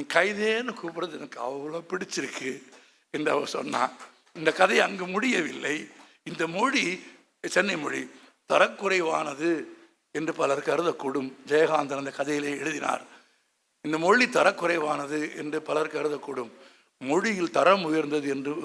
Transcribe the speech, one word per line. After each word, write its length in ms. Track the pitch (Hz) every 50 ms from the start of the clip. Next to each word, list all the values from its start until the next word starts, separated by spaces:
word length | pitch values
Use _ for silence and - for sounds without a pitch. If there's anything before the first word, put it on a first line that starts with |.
| 143 -
கைதேன்னு 640 | - 165 180 202 214 202 214 220 220 226 254 254
கூப்பிடுறது 460 | 214 - - 170 160 170 165 - 147 -
எனக்கு 220 | 151 - - 127
அவ்வளோ 380 | 117 123 135 139 139 151 151 170 165 -
பிடிச்சிருக்கு" 600 | 180 185 196 190 - 165 139 131 - - 135 131 127 139 - - - - - _ _ _ _ _ -
என்று 160 | 156 151 151
அவ 140 | 147 147 139
சொன்னா. 380 | - - 156 135 147 - 120 123 127 - - - - - _ _ _ _
இந்த 140 | 170 156 160
கதை 260 | 151 - 185 190 226 233
அங்கு 260 | 196 180 196 190 185 175
முடியவில்லை. 680 | 180 202 214 262 233 190 160 139 131 131 135 139 147 160 - - - - - - - _ _
இந்த 200 | 160 160 156 165 165
மொழி, 360 | 165 185 226 269 269 254 185 165 180 175 - - - - _ _ _ _ -
சென்னை 320 | 175 - 180 185 202 - 160
மொழி 240 | 147 127 131 135 135 127 - - - - _ _ _ _
தரக்குறைவானது 1000 | - 151 185 226 226 - 202 196 190 185 170 160 160 156 156 151 139 135 151 170 170 151 135 - - - - _ _ _ _ _ _
என்று 180 | 147 160 160 160
பலர் 340 | - 147 139 139 139 139 156
கருதக்கூடும். 640 | 143 147 170 170 147 - - 135 135 147 131 135 127 - - -
ஜெயகாந்தன் 540 | 143 151 160 156 156 151 143 135 143 139
அந்த 100 | 139 135
கதையிலே 400 | 135 - 139 147 151 147 143 143 143 139
எழுதினார், 440 | 139 151 156 143 139 135 131 127 - - - - _ _ _ _ _ _ _ _ _ _ _ _ _
"இந்த 120 | 147 156 156
மொழி 280 | 160 180 208 247 247
தரக்குறைவானது" 920 | - 247 147 147 185 - - 170 170 175 165 151 151 151 143 143 139 151 151 151 156 -
என்று 240 | 160 151 151 147 156
பலர் 320 | 151 - 147 151 156 156 151
கருதக்கூடும். 580 | 147 147 151 147 135 - - 135 127 123 113 - - - - - _ _ _ _ _
"மொழியில் 500 | 127 127 143 175 202 226 214 185 175 160
தரம் 320 | - 139 139 165 196 202 180
உயர்ந்தது 440 | 156 156 160 156 147 143 151 139 143
என்று 240 | 139 135 135 143 147 165 156